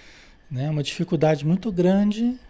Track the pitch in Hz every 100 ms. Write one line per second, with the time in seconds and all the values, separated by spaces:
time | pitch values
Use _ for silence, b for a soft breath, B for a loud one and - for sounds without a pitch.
0 | B B B B - 127 143 151 139 -
1 | 175 160 156 151 151 185 220 175 180 196
2 | 208 208 240 254